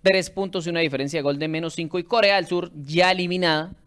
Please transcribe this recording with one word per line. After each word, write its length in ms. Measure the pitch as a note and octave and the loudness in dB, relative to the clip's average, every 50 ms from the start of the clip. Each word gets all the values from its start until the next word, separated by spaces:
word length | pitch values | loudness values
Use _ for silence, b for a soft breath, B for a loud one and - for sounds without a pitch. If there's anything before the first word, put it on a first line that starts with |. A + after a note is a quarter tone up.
| - | 2
tres 280 | F#3+ F#3+ F#3+ F3 - | 4 4 4 2 -2
puntos 360 | - F#3+ G3 F#3+ F#3+ F#3+ D#3+ | -4 -6 -6 -4 -4 -6 -4
y 40 | F3 | -2
una 100 | E3+ E3 | 0 0
diferencia 380 | E3 D3+ C#3 C3 C#3 C#3+ D#3+ D#3+ | 0 0 0 -2 -4 -2 -2 -2
de 40 | C#3 | 0
gol 160 | C#3+ C#3+ C#3+ | 0 0 0
de 100 | D#3 D#3 | -2 -4
menos 260 | D#3 D#3+ E3+ E3 - | -4 -4 -6 -6 -6
cinco. 240 | - E3 D3+ - F3+ | -6 -6 -4 -4 -6
Y 60 | E3+ | -4
Corea 320 | - A#3 A#3 G#3 G3+ G3+ | 0 2 4 4 4 4
del 100 | G3 E3+ | 2 2
Sur, 240 | - F3+ F3 F3+ E3+ - | 0 -2 -4 -4 -4 -8
ya 380 | D3+ C#3 C#3 D#3 E3+ F3+ F#3 F#3 | -12 -10 -2 2 2 4 4 4
eliminada, 600 | F#3 F3+ F3 F3+ F#3 F3+ E3 D#3 D#3 D#3 F#3 F#3+ - _ | 2 0 -2 -2 0 2 2 2 0 0 -4 -10 -18 _